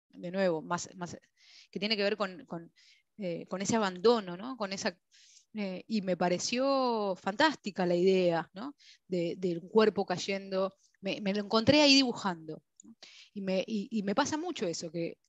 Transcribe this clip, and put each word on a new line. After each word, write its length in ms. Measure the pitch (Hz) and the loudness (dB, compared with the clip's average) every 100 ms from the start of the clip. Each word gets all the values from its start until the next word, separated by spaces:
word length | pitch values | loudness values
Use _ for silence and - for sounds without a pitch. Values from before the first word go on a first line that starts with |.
| _ | _
de 220 | - 180 | -14 -6
nuevo, 300 | 190 185 160 | 0 2 0
más, 280 | 170 175 - 185 | -2 -6 -6 -12
más, 220 | 175 - - _ _ - - | -12 -12 -18 _ _ -20 -14
que 80 | 196 | -6
tiene 180 | 208 214 | -6 -2
que 60 | |
ver 140 | 202 214 | -2 -2
con, 280 | 196 185 165 | -4 -8 -12
con, 260 | 170 170 _ _ _ _ - | -14 -14 _ _ _ _ -10
eh, 280 | 185 165 - | -8 -8 -8
con 140 | 190 | -6
ese 140 | 196 226 | -2 0
abandono, 640 | 196 180 208 233 185 175 | 0 2 4 4 0 -10
¿no? 180 | 240 254 | -12 -8
Con 160 | 196 | -8
esa, 240 | 190 214 - _ - - - _ 214 | -4 -6 -6 _ -20 -20 -20 _ -8
eh, 280 | 196 185 - | -8 -8 -4
y 140 | 220 | -4
me 140 | 185 175 | -2 0
pareció 1000 | 175 175 - 240 269 269 254 226 202 180 | 0 0 -2 0 0 2 0 0 -2 -4
fantástica 680 | 196 214 311 262 208 185 180 | -4 2 2 2 -6 -2 0
la 100 | 175 | 4
idea, 540 | 185 185 175 165 165 | 4 4 4 2 -2
¿no? 220 | 185 269 - - - - | -10 -12 -14 -20 -20 -6
De, 280 | 180 170 190 | -2 -2 -2
del 240 | 185 170 | -4 -4
cuerpo 440 | 175 220 214 202 190 | 0 4 4 4 -2
cayendo. 680 | 175 - 196 196 190 190 - _ _ | -4 -4 -6 -4 -2 -2 -4 _ _
Me, 180 | 196 156 | -8 -4
me 120 | 196 | -2
lo 60 | 208 | -2
encontré 380 | 202 220 226 294 | 0 2 6 8
ahí 140 | 294 269 | 10 8
dibujando, 680 | 254 233 202 170 156 151 - _ | 6 0 -4 -4 -8 -12 -16 _
¿no? 120 | 220 226 - - - | -20 -20 -20 -20 -16
Y 80 | 208 | -8
me, 220 | 190 190 - | -2 0 0
y, 200 | 220 190 | -4 -2
y 120 | 220 | -2
me 120 | 196 202 | 0 0
pasa 220 | 285 302 | 0 -2
mucho 300 | 359 - 185 | -4 -4 -4
eso, 240 | 160 170 | -4 -8
que 260 | 170 170 - | -6 -6 -8